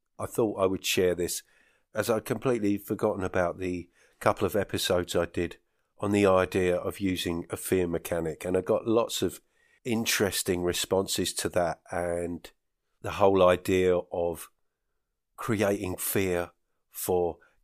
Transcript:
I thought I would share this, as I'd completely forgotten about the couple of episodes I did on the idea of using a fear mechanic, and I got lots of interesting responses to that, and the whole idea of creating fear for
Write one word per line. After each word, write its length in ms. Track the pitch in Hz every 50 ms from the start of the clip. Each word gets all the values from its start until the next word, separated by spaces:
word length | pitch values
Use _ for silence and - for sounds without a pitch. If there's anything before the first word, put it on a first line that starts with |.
| _ _ _ -
I 80 | 104
thought 340 | - - - 117 104 101 98
I 60 | 95
would 180 | 95 95 87 -
share 300 | - - 98 92 90 87
this, 280 | 85 87 82 - - - _ _ _ _ _ _ _ _ _ -
as 140 | 110 104 120
I'd 160 | 113 107 -
completely 540 | - 123 110 - 135 120 113 104 101 101 101
forgotten 440 | - - 110 92 113 107 95 98
about 360 | 92 90 - 92 90 85 87 95
the 300 | 92 90 90 87 85 - _ _ _ _ _ _
couple 280 | - 110 101 - 104
of 100 | 92 -
episodes 580 | 101 95 - - 95 - - 92 90 87 - -
I 120 | 90 85
did 320 | - - 87 85 82 - - _ _ _ _ _ _ _ _
on 140 | 104 101
the 140 | 104 101 101
idea 500 | 95 95 92 92 92 - 98 92 90 87
of 240 | 87 87 95 - -
using 460 | 98 95 90 85 - 90 85 85 82 -
a 60 | -
fear 300 | - - - 95 92 90
mechanic, 580 | 85 82 80 - - 87 85 82 80 76 - -
and 120 | 92 90
I 40 | 92
got 260 | 90 - 110 95 -
lots 360 | 113 110 117 113 - - -
of 180 | - 87 - - - _ _ _ _ _ _ _ _
interesting 760 | 131 113 113 113 - - - 107 95 - - - - 90 87
responses 680 | 87 87 87 - - - 95 95 98 - - - 92 85 -
to 140 | - - 92
that, 300 | - 90 87 82 78 - _ -
and 600 | - 87 87 87 85 87 87 87 87 82 - - - _ _ _ _ _ _ _ _ _
the 100 | - 98
whole 300 | - 92 104 98 98 95
idea 560 | 90 90 92 90 - - 95 92 92 90 90 87 - -
of 380 | - 90 87 85 82 - - - _ _ _ _ _ _ _ _ _ _ _ _ _ _ _ _ _
creating 600 | - - - 113 101 107 98 104 92 101 92 -
fear 540 | - - - - 107 95 92 87 87 87 - _ _ _ _ _ _ _ _
for 480 | _ - - - 92 90 87 85 80 - _ _ _ _